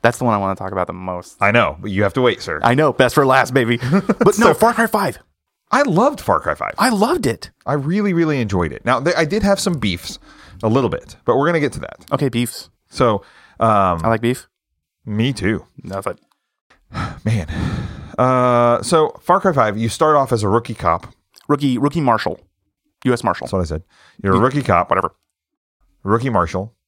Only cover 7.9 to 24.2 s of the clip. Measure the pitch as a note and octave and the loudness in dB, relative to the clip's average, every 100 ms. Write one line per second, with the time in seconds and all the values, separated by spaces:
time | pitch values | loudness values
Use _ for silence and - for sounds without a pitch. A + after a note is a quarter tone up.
7.9 | G3 G3+ E3+ D#3+ C#3 A2 F#2+ E2 B1+ - | -2 0 0 0 0 -2 -2 -2 -4 -2
8.9 | B2 D3 E3+ D#3 G3+ G3+ G3 G3 D#3+ A2 | 0 0 0 -2 0 0 0 -2 -2 -2
9.9 | E2+ - - - - - - A2 B2 A#2 | -4 -8 -18 -20 -20 -20 -6 0 0 0
10.9 | - - - - A#2+ D3+ E3+ C#3+ - - | -4 -10 -8 -2 0 2 0 -2 -4 -12
11.9 | - - C#3 C#3 A#2 A#2+ - - _ _ | -14 -6 -2 -2 -2 -4 -6 -18 _ _
12.9 | - B2 G#2 - - - _ A2+ G#2 F#2+ | 0 2 2 -4 -20 -20 _ 2 4 2
13.9 | E2+ F2+ A2+ A#2 C3 - _ _ _ _ | 2 0 0 0 -4 -10 _ _ _ _
14.9 | _ - G#2+ A#2+ C3+ G2+ G#2+ - - - | _ -8 -2 -2 -2 -2 -4 -8 -20 -12
15.9 | G2 G2 F2 _ _ _ _ _ _ _ | -8 -8 -10 _ _ _ _ _ _ _
16.9 | - G2 - G#2+ A2+ D#2 D#2+ - - - | -10 -8 -6 -2 -2 -2 -6 -6 -6 -10
17.9 | - - - B2+ B2+ B2 A#2+ A#2+ A#2+ - | -14 -14 -2 0 2 2 2 2 0 0
18.9 | E3 D3+ - - F#3 F#3+ C#3+ A2 G#2 A2+ | 0 0 -4 0 2 2 2 0 0 -4
19.9 | - D#3 D3 C3+ A2+ G2+ A2+ - A2 F2 | 0 2 2 2 0 2 0 -2 -2 0
20.9 | E2 - _ _ _ - C#3+ C#3+ B2 C#3+ | 0 -4 _ _ _ -4 -2 0 0 -2
21.9 | E3+ C3+ A2 - - _ _ _ _ _ | 0 0 0 -2 -8 _ _ _ _ _
22.9 | _ B2+ A#2+ G#2+ F2+ - F#2+ E2+ D#2+ - | _ -2 0 -2 -4 -4 -4 -2 -6 -10
23.9 | _ _ _ | _ _ _